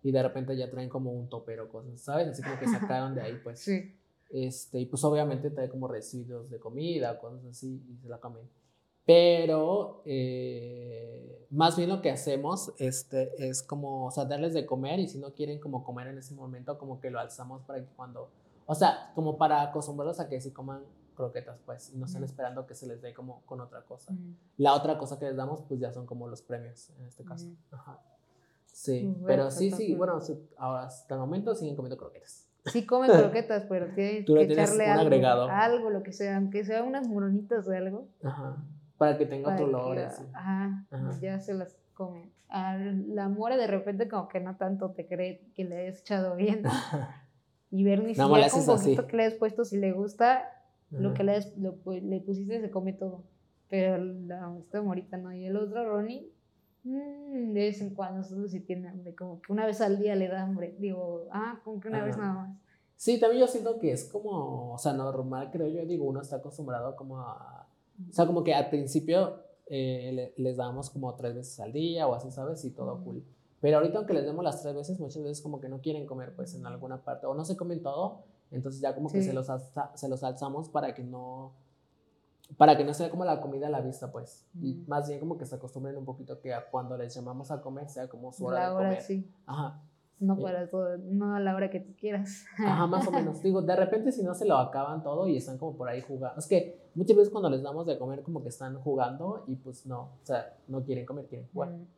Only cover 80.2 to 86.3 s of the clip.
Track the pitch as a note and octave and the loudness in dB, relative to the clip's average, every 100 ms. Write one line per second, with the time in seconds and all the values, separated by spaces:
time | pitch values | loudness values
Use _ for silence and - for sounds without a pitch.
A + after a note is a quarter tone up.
80.2 | C3+ B2+ C#3 C#3 D#3+ D#3 C#3 B2 B2 B2+ | -4 -4 -6 -6 -4 -2 -2 -6 -10 -10
81.2 | B2+ B2+ C3 - _ _ _ _ _ _ | -12 -12 -14 -20 _ _ _ _ _ _
82.2 | _ _ - - D3+ D3 C#3+ D3 E3 F3+ | _ _ -20 8 10 10 6 0 -2 -2
83.2 | F3+ D3+ C#3 C#3 D3 C#3 B2+ B2+ B2+ A#2 | 0 0 -2 -4 -2 -2 -2 -6 -10 -10
84.2 | - - _ F3 E3 E3+ - C#3+ C#3+ C#3+ | -14 -18 _ -6 -6 -4 -2 -2 -2 -4
85.2 | D#3 E3 B2+ C3 C3 C3+ C3+ C#3 C3+ C3 | -6 -6 -8 -10 -10 -10 -8 -8 -10 -12
86.2 | B2+ | -12